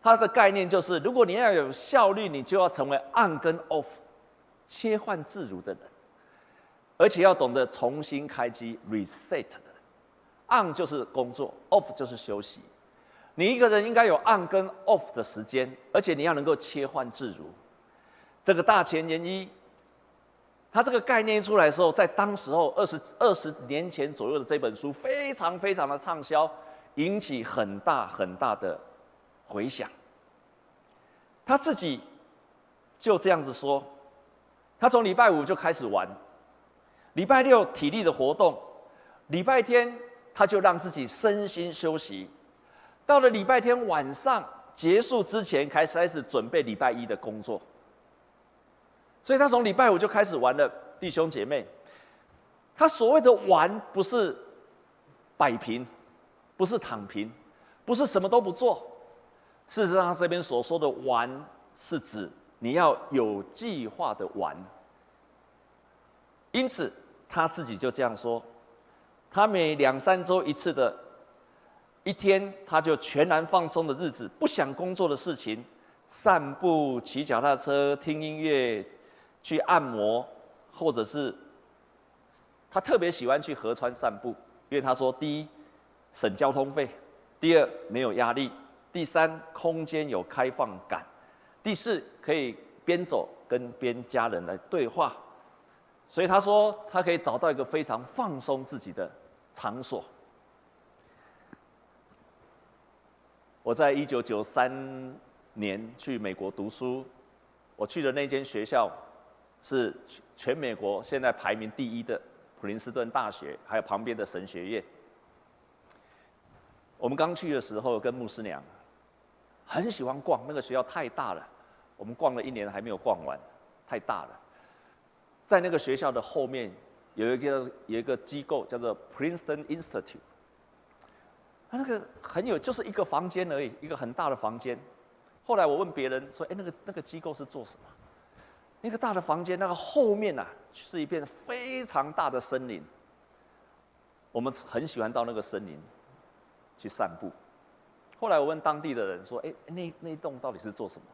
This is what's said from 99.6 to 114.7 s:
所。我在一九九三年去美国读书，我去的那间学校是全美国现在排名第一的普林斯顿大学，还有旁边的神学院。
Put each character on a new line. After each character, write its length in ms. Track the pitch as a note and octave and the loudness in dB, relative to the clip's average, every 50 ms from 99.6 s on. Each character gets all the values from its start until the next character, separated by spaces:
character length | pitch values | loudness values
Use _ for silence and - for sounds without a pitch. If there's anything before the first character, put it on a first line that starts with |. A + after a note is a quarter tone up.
| - A2 A2 B2+ | -8 -8 -8 -8
所。 200 | B2+ - C3 G2+ - - - _ _ _ _ _ _ _ _ _ _ _ _ _ _ _ _ _ _ _ _ _ _ _ _ _ _ _ - _ _ _ _ _ _ _ _ _ _ _ _ _ _ _ _ _ _ _ _ _ _ _ _ _ _ _ _ _ _ _ _ _ _ _ _ _ _ _ _ _ | -10 -8 -10 -10 -10 -14 -20 _ _ _ _ _ _ _ _ _ _ _ _ _ _ _ _ _ _ _ _ _ _ _ _ _ _ _ -20 _ _ _ _ _ _ _ _ _ _ _ _ _ _ _ _ _ _ _ _ _ _ _ _ _ _ _ _ _ _ _ _ _ _ _ _ _ _ _ _ _
我 120 | _ A#2 A#2 | _ -4 0
在 180 | - D#3 C#3+ | 2 2 2
一 140 | C3+ C#3+ D3 | 2 0 -2
九 160 | - C#3 A#2+ | -2 -2 -4
九 200 | A2+ - A2+ G#2 | -2 -2 -4 -4
三 720 | A#2 - - C3+ B2+ B2+ C3 C3+ C3+ C3+ C3+ C3 C3 C3 C3 - _ _ _ _ _ _ | -4 -4 0 0 0 0 -2 -8 -12 -12 -12 -14 -14 -16 -18 -20 _ _ _ _ _ _
年 420 | _ A2+ G#2+ G2+ F#2+ G#2 A2+ A2+ A#2+ - | _ -6 -4 -4 -4 -6 -8 -12 -16 -14
去 200 | - C#3+ C3 A2+ | -8 -8 -6 -6
美 140 | G#2 G2 | -6 -6
国 180 | F#2+ - F#2+ G2 | -6 -6 -8 -10
读 200 | - - G2+ G#2+ | -8 -8 -10 -10
书， 340 | - - C3 B2+ B2+ C3 C3 - _ _ _ _ _ _ _ _ _ _ _ _ _ | -8 -8 -6 -6 -6 -8 -10 -16 _ _ _ _ _ _ _ _ _ _ _ _ _
我 100 | - G#2 | -8 -8
去 140 | - - F3 | -6 -6 -2
的 100 | D3 C3+ | -2 -2
那 160 | C3 C#3+ C#3+ | -2 -2 -4
间 160 | C3+ C#3 C3+ | -2 -4 -6
学 220 | C3+ C3 - G#2+ G#2+ | -6 -6 -6 -8 -6
校 260 | - D3+ B2 A2 F2+ - - - - - - _ _ _ _ _ _ _ _ | 0 0 0 0 0 -4 -12 -20 -20 -20 -20 _ _ _ _ _ _ _ _
是 340 | _ - C3+ C3 A#2+ G2+ - - - - - - _ _ _ | _ -4 -2 -2 0 -2 -4 -10 -18 -20 -20 -20 _ _ _
全 220 | - - E3+ - | -8 -6 -4 -4
美 180 | D#3+ D3 B2 A2 | -4 -4 -8 -6
国 280 | G2 G#2 G2 G2+ G2 | -4 -4 -4 -4 -4
现 180 | A2+ - C#3+ C3+ | -6 -6 -6 0
在 100 | C3 B2 | 0 0
排 240 | A2+ - - F#2+ G#2+ | 0 0 -2 -4 -4
名 160 | A2 A2 A2 - | -4 -6 -12 -8
第 100 | - C3+ | -8 -8
一 160 | A#2 A2+ A#2 | -6 -6 -8
的 160 | A#2 - A2+ - - - _ _ _ _ _ _ | -6 -6 -8 -8 -8 -14 _ _ _ _ _ _
普 80 | - | -10
林 120 | G2+ G#2+ A2 | -8 -8 -8
斯 120 | - B2 | -10 -8
顿 200 | - C3 A#2 A#2 | -6 -6 -6 -4
大 200 | - C3+ A#2+ G#2 | -4 -4 -4 -4
学， 280 | - - - C#2+ C#2+ - _ | -8 -12 -14 -14 -14 -16 _
还 100 | - G#2+ | -4 -4
有 60 | A2 | -4
旁 200 | - - G2+ G2+ | -2 -2 -4 -4
边 140 | A2+ A#2+ A#2 | -4 -6 -6
的 80 | A2 G#2 | -6 -8
神 220 | - - F2+ F#2+ | -8 -8 -12 -12
学 180 | F#2+ - F2 F2+ | -10 -12 -12 -10
院。 180 | F#2+ | -6